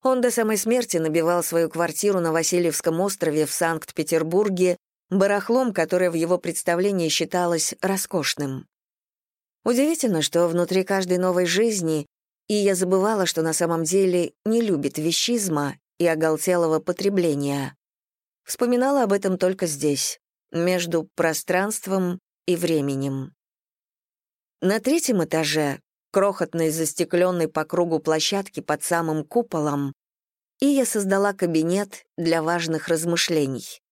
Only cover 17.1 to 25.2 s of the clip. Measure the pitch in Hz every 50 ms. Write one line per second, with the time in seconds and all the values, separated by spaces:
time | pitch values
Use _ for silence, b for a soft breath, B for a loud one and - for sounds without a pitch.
17.1 | 196 190 175 165 143 143 143 143 139 139 135 135 - _ _ _ _ _ _ _
18.1 | _ _ _ _ _ _ _ - - - 247 240 247 240 247 269 285 277 240 214
19.1 | 202 202 196 196 185 175 190 185 190 190 190 165 147 139 139 151 143 135 - -
20.1 | - _ _ _ _ _ _ _ - 165 170 180 185 180 175 170 170 165 156 -
21.1 | _ - 170 165 160 - - - 180 180 190 208 214 - - 185 190 190 185 180
22.1 | 180 185 _ _ _ _ _ - 180 165 175 165 165 151 139 143 139 135 135 139
23.1 | 135 135 131 135 _ _ _ _ _ _ _ _ _ _ _ _ _ _ _ _
24.1 | _ _ _ _ _ _ _ _ _ _ - 185 202 220 214 254 302 339 - -
25.1 | 240 190